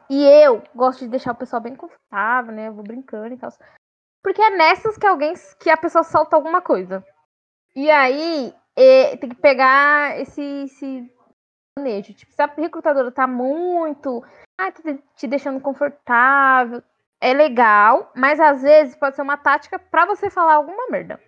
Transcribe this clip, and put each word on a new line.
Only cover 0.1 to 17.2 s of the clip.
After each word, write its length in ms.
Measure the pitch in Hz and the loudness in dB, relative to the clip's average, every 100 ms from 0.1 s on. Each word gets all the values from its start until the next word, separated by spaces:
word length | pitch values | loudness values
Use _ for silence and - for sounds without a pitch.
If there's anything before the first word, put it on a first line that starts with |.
| 269 285 | 2 6
eu 360 | 294 294 226 - 240 | 8 6 2 -4 -4
gosto 240 | 254 254 | -2 -2
de 80 | 247 | -8
deixar 240 | 247 254 | -8 -8
o 60 | 233 | -10
pessoal 240 | 247 240 | -10 -10
bem 140 | 233 269 | -10 -16
confortável, 720 | 339 _ _ 196 214 254 233 | -20 _ _ -6 -2 -2 -4
né? 140 | 220 220 | -12 -14
Eu 60 | |
vou 100 | 208 | -14
brincando 500 | 208 233 262 214 226 | -16 -16 -14 -14 -14
e 40 | 254 | -14
tal. 120 | 240 - _ _ _ _ _ _ | -16 -18 _ _ _ _ _ _
Porque 200 | 392 403 | -8 0
é 80 | 427 381 | 0 2
nessas 400 | 311 370 440 427 | 2 2 -4 -2
que 100 | 415 | -2
alguém 240 | 330 302 | 0 -4
s-, 240 | 359 - _ | -8 -16 _
que 120 | 339 | -2
a 80 | 320 | 0
pessoa 260 | 330 330 | 0 -2
solta 320 | 320 320 320 320 | 0 -2 0 0
alguma 240 | 302 359 | 0 -4
coisa. 400 | 359 214 185 190 - _ _ _ _ _ _ | -2 -4 -4 -10 -12 _ _ _ _ _ _
E 160 | 262 294 | -4 2
aí, 640 | 302 262 285 330 311 240 - _ - | 2 2 0 -4 -6 -8 -12 _ 4
é, 400 | 262 262 262 - | 6 6 4 -2
tem 140 | 247 | -10
que 60 | 247 | -2
pegar 840 | 294 254 262 269 285 294 285 - | 0 2 4 4 4 2 0 -6
esse, 220 | 269 - 285 277 277 | -10 -10 -10 -10 -12
esse 440 | - 269 262 247 _ _ _ _ _ _ - | -12 -14 -12 -16 _ _ _ _ _ _ -10
manejo. 360 | 277 202 202 | -8 -8 -10
Tipo, 200 | - _ | -20 _
se 80 | - | -6
a 60 | 294 | -4
recrutadora 640 | 294 320 320 320 277 247 | -4 -8 -4 -2 -2 -2
tá 160 | 254 254 | -2 -4
muito, 960 | 247 254 311 359 349 320 294 277 240 - _ _ - | -2 -4 -4 -4 -4 -4 -8 -10 -10 -12 _ _ -10
ah, 120 | 381 | -10
te, 300 | - 320 277 _ _ | -10 -10 -12 _ _
te 120 | 254 | -8
deixando 340 | 277 277 269 | -6 -6 -8
confortável, 1200 | 277 269 285 285 - 240 262 277 269 262 240 240 - _ _ _ | -8 -6 -6 -8 -2 0 2 2 2 2 0 -8 -18 _ _ _